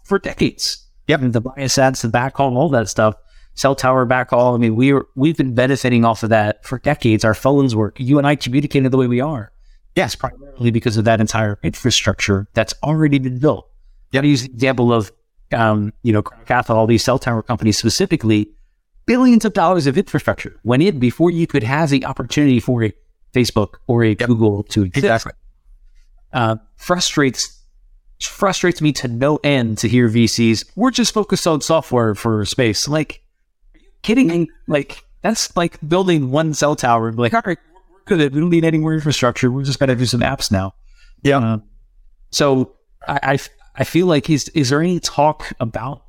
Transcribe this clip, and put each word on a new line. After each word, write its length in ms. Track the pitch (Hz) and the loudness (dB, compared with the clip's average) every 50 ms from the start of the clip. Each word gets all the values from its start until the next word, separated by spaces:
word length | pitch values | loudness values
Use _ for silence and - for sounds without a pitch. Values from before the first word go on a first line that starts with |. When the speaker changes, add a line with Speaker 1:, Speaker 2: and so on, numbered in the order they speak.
Speaker 1:
for 160 | _ - 196 196 | _ -4 -4 -4
decades. 680 | - - - - - - - - - - - - _ _ _ - _ | -2 -6 -4 -2 -2 -2 -2 -6 -8 -8 -8 -10 _ _ _ -10 _
Speaker 2:
Yep. 160 | - 151 151 | -2 0 0
Speaker 1:
And 100 | 127 123 | 0 0
the 80 | 113 117 | 0 -2
bias 380 | 113 - - 143 139 123 - 139 | -4 -4 -10 -8 -4 -2 0 2
ads, 240 | 131 135 127 - | 2 2 0 -2
the 60 | - 113 | -4 -2
backhaul, 460 | 107 120 123 135 - - 139 135 123 | -2 -2 -2 -2 -2 -2 -2 0 2
all 140 | 123 156 175 | 0 0 2
that 180 | 139 117 104 | 2 0 0
stuff, 280 | 95 - - 110 110 104 - - - - - - _ - | 0 0 2 2 2 0 -2 -14 -20 -20 -20 -20 _ -8
cell 200 | - - 135 139 | -2 0 0 0
tower 300 | - - 131 131 131 127 | 2 0 2 2 2 2
backhaul. 500 | 117 127 127 123 - 131 120 123 123 123 | 2 0 -2 0 0 2 2 2 2 2
I 40 | 117 | 2
mean, 180 | 120 113 110 | 0 0 2
we're, 280 | 113 127 139 139 135 - - _ | 2 4 4 4 2 0 -4 _
we've 220 | 131 135 165 156 - | 0 0 0 0 0
been 160 | 139 131 117 | -2 -2 0
benefiting 500 | 120 123 131 139 - - 127 123 117 117 | 0 2 2 0 0 0 2 4 4 4
off 180 | 117 113 - | 2 2 0
of 60 | - 104 | 0 2
that 380 | 113 110 104 104 - - - | 2 2 2 0 -4 -6 -8
for 120 | - 131 120 | -10 -10 -4
decades. 440 | - 139 147 - - 117 107 101 - | -2 -4 -2 0 2 2 2 4 2
Our 80 | 110 | 0
phones 420 | 104 - - 135 143 139 139 127 113 | 0 2 0 2 2 4 2 2 0
work. 240 | 107 107 98 - - | -2 -2 -4 -6 -6
You 200 | 127 123 143 147 | 0 2 2 2
and 80 | 139 | 4
I 100 | 143 147 | 2 0
communicated 540 | - - 131 123 143 143 139 - 143 135 127 | 0 -2 -2 -2 -2 -2 0 0 0 2 2
the 80 | 135 131 | 2 2
way 80 | 131 | 2
we 140 | 120 123 120 | 2 0 -2
are. 300 | 131 156 156 117 101 - _ - - - - _ _ _ _ | -2 -4 -6 -8 -10 -14 _ -20 -20 -20 -20 _ _ _ _
Speaker 2:
Yeah. 80 | 185 180 | -2 -2
Speaker 1:
It's 120 | 113 - | -2 -4
primarily 540 | - - 123 - - - - - - 120 120 | -8 -8 -10 -10 -14 -20 -20 -8 -2 -2 0
because 280 | 113 117 - 123 104 113 | 0 0 -2 0 0 2
of 80 | 104 | 2
that 120 | 113 113 107 | 2 2 2
entire 400 | 110 107 - 110 110 104 101 - | 2 0 0 -2 -2 -2 -4 -4
infrastructure 840 | - - - - - 120 - - - 110 98 - - - 98 95 101 - | -6 -6 -6 -2 -2 0 0 0 0 -2 -2 -2 0 0 0 0 -2 -2
that's 220 | _ 113 107 - - - | _ -2 -2 -2 -6 -6
already 360 | - 139 156 156 156 147 143 139 | -4 -2 0 2 2 2 2 2
been 200 | 131 131 127 123 | 0 -2 -4 0
built. 320 | 139 151 110 - - _ _ _ _ - _ _ - _ | 0 0 0 0 -8 _ _ _ _ -20 _ _ -14 _
Speaker 2:
Yep. 120 | - 135 143 | -2 2 2
Speaker 1:
I 20 | |
use 160 | 147 143 123 | 4 2 2
the 80 | 117 127 | 0 -8
example 400 | - 113 131 131 127 127 120 120 | -4 -2 0 0 2 2 2 2
of, 180 | 120 113 104 - _ _ _ _ _ _ - _ | 2 0 0 -4 _ _ _ _ _ _ -10 _
um, 420 | - 120 113 110 107 104 104 107 - - | -2 0 0 2 2 0 -2 -6 -8 -4
you 100 | - 120 | -2 0
know, 80 | 107 104 | 0 0
Crown 220 | 101 - - - - | -2 -4 -14 -18 -6
Castle, 320 | - 127 123 120 - 113 | -2 -2 -2 0 0 2
all 100 | 110 110 | 2 4
these 160 | 110 120 107 - | 4 2 2 2
cell 140 | - 120 117 | 0 -2 0
tower 240 | - 127 117 113 | -2 -4 -6 -6
companies 360 | - - 117 104 110 110 101 - | -4 -6 -6 0 0 0 0 2
specifically, 720 | - 113 - - 190 - 170 - - 110 107 104 107 - - - - _ _ _ _ _ _ - _ | 0 -2 0 0 -2 -2 -2 -2 0 0 2 2 0 -4 -10 -20 -20 _ _ _ _ _ _ -10 _
billions 400 | - 233 247 262 254 240 220 - | -2 2 4 4 4 4 4 2
of 80 | 214 - | 0 0
dollars 320 | 202 170 170 185 175 135 | 0 2 2 2 2 0
of 100 | 139 131 | 0 0
infrastructure 640 | 180 202 - - 151 - 113 98 - - - - - | 0 -2 -2 -4 -2 -2 -2 -4 -4 -8 -16 -16 -8
went 200 | - 107 123 131 | -2 0 2 2
in 160 | 165 208 165 131 | 2 2 2 2
before 320 | 123 120 - - 160 175 | 0 0 2 2 0 0
you 160 | 175 165 170 | 2 0 -4
could 160 | - - 139 | -2 -2 -2
have 260 | 110 113 135 151 165 139 | 0 0 0 0 0 0
the 160 | 143 135 - | 0 0 -2
opportunity 560 | 135 131 - 127 117 - 151 147 139 127 117 | -4 -8 -8 -8 -2 0 2 4 4 2 2
for 240 | - - 127 117 113 | 2 0 0 0 -2
a 80 | 104 - _ _ _ _ _ _ _ - | -4 -4 _ _ _ _ _ _ _ 0
Facebook 420 | 131 120 - - 113 101 - - - - | 0 0 2 0 -2 -2 -2 -6 -12 -4
or 180 | - 120 117 117 | -2 0 2 2
a 40 | 110 | 2
Speaker 2:
Yep. 80 | 104 - 123 120 | 2 0 0 0
Speaker 1:
Google 340 | 120 110 113 107 101 101 107 | 2 2 2 2 2 0 -6
to 180 | - - 107 | -2 -2 -2
exist. 220 | 98 92 - 139 165 | -2 0 -2 -2 0
Speaker 2:
Exactly. 280 | 202 113 113 - - - - _ - _ _ _ - - _ - - _ - - _ _ _ _ _ - | 0 0 0 -2 -8 -16 -18 _ -20 _ _ _ -20 -20 _ -20 -20 _ -20 -20 _ _ _ _ _ -4
Speaker 1:
Uh, 220 | 127 117 113 113 110 - _ _ | -2 -2 -2 -2 -4 -8 _ _
frustrates, 840 | - - - 175 175 - - - 156 143 127 - - - - - - _ _ _ _ _ _ - _ _ - - _ | -16 -4 -4 -2 -2 -2 -2 0 0 0 0 0 -4 -10 -10 -12 -20 _ _ _ _ _ _ -20 _ _ -20 -16 _
frustrates 600 | - - - - 202 190 180 - - 175 170 - | -14 -14 -6 -2 -2 -2 0 0 0 0 0 2
me 120 | 156 151 | 0 0
to 160 | 135 - - 123 | 0 -2 -6 -6
no 300 | 117 117 135 147 151 139 - | -4 -2 0 0 0 0 0
end 340 | 143 143 131 117 113 107 - | 0 0 0 0 -2 -2 -2
to 100 | - 107 | -2 2
hear 200 | 120 123 123 113 | 2 2 2 4
V 180 | 107 120 117 | 4 2 2
Cs, 380 | 113 - 117 117 113 110 107 - - _ | 2 2 0 2 2 0 -2 -4 -12 _
"We're 140 | 185 226 262 | -2 -2 0
just 220 | 226 247 226 - | 0 0 -2 0
focused 340 | - 214 196 - 196 - - | -2 -4 -2 -2 -4 -2 0
on 140 | 175 156 143 | 0 -2 -2
software 540 | - - 165 160 - - 127 120 113 110 104 | 0 0 0 0 0 0 0 0 0 0 -2
for 300 | - - 113 110 107 101 | -2 -2 -2 -2 -2 -2
space." 420 | - - - 127 110 101 - - 143 | -4 -2 0 0 0 0 -2 -4 -2
Like, 340 | 147 156 147 - - - _ _ _ _ _ _ _ _ _ _ _ | -4 -4 -4 -6 -10 -20 _ _ _ _ _ _ _ _ _ _ _
are 40 | _ | _
you 100 | _ _ _ _ | _ _ _ _
kidding 260 | - - 220 269 - 165 | -4 0 2 2 2 2
me? 200 | 170 170 165 - - - - | 2 0 -2 -4 -6 -16 -6
Like, 380 | - 151 143 139 - - - _ _ - - | -4 -4 -4 -4 -6 -14 -20 _ _ -18 -6
that's 320 | - 190 220 - - - - | -4 -4 -2 -2 -6 -4 -2
like 220 | 185 170 170 - - 156 | -2 -2 -2 -4 -10 -4
building 440 | 147 170 185 196 185 170 151 135 127 | -2 0 0 2 2 0 0 0 0
one 240 | 131 156 160 160 147 | 0 0 0 -2 -2
cell 200 | - 151 147 151 | 0 0 0 0
tower 340 | - - 120 117 113 113 113 | 0 0 2 2 2 0 -2
and 80 | 113 | -2
be 60 | 117 | -2
like, 120 | 120 113 226 | -2 0 0
"All 80 | 226 - | -2 -2
right, 140 | 208 165 - _ _ _ _ _ _ | -2 -6 -6 _ _ _ _ _ _
we're 80 | _ _ _ | _ _ _
good. 280 | - 208 165 147 139 135 | -2 0 2 2 0 0
We 60 | 151 | -2
don't 80 | 170 180 | 0 2
need 140 | 170 165 160 | 2 2 2
any 140 | 165 160 156 | 2 0 0
more 160 | 156 156 160 | 0 -2 -2
infrastructure. 560 | 156 147 151 131 - 131 120 117 - - 123 | -2 -2 -2 -2 0 0 -2 0 0 -2 0
We're 120 | 123 139 135 | 0 -2 -4
just 140 | 139 135 - | -4 -2 -2
gonna 160 | 143 131 127 | 0 0 0
do 120 | 117 127 | 0 0
some 140 | 117 123 120 | -2 0 -2
apps 300 | 127 131 135 - - - | -2 -2 -2 -4 -4 -2
now." 240 | 110 110 98 98 - - - - - _ - - - _ | -2 -2 -2 -6 -12 -16 -20 -20 -20 _ -20 -20 -20 _
Speaker 2:
Yeah. 140 | - 143 139 | 0 0 2
Speaker 1:
Um, 260 | 139 117 110 110 107 - _ _ - _ _ _ _ _ - _ _ - - | 2 2 0 -2 -4 -6 _ _ -20 _ _ _ _ _ -20 _ _ -20 -10
so 420 | - - 151 143 135 131 127 - _ _ _ _ _ _ - | -4 -2 0 2 2 0 0 -4 _ _ _ _ _ _ -10
I, 140 | - 147 - | -6 -6 -4
I 120 | - 135 143 | -2 -2 -2
f-, 160 | 135 - - _ _ _ - _ | -2 -4 -10 _ _ _ -20 _
I 80 | - - | -8 -8
feel 220 | - - 165 185 | -2 0 0 2
like, 220 | 185 160 143 - - | 2 0 0 0 0
is, 180 | 156 131 - - | -2 -2 -2 -4
is 220 | - 165 139 120 | -2 -2 0 0
there 100 | 143 151 | 0 0
any 180 | 165 180 180 160 | 0 -2 -2 -4
talk 520 | - - - - 143 156 147 - - - - - | -6 -6 -2 0 0 0 0 -4 -12 -14 -8 -8
about 420 | 123 117 - 110 113 135 175 - _ | -8 -8 -6 -8 -10 -10 -12 -14 _